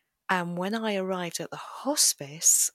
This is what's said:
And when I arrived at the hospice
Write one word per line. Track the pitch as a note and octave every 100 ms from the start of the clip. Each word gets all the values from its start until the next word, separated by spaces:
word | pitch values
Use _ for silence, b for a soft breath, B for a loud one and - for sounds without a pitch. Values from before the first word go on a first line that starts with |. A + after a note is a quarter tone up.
| b _ -
And | F#3 F3 F3
when | F#3+
I | A3+ A3 G3
arrived | F#3+ F#3 F3 -
at | D#3+
the | E3
hospice | - - C4 D4+ - - C#3 D#3 - - -